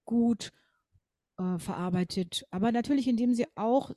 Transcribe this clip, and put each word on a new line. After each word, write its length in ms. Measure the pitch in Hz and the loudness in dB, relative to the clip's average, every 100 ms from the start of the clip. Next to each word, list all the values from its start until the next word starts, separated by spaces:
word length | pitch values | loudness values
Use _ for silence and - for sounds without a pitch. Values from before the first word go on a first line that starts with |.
gut, 480 | - 233 233 226 - - _ _ _ _ _ _ _ - | -2 2 4 2 -4 -16 _ _ _ _ _ _ _ -6
äh, 200 | 180 180 | -4 -2
verarbeitet, 840 | 196 - 180 180 180 196 175 - - | -4 -4 -2 -2 -2 -4 -4 -6 -8
aber 220 | 185 226 | -2 0
natürlich, 360 | 233 233 277 247 | 0 0 0 2
indem 260 | 226 247 | 2 2
sie 120 | 240 - - | 2 0 -2
auch, 340 | 220 269 - | 2 2 0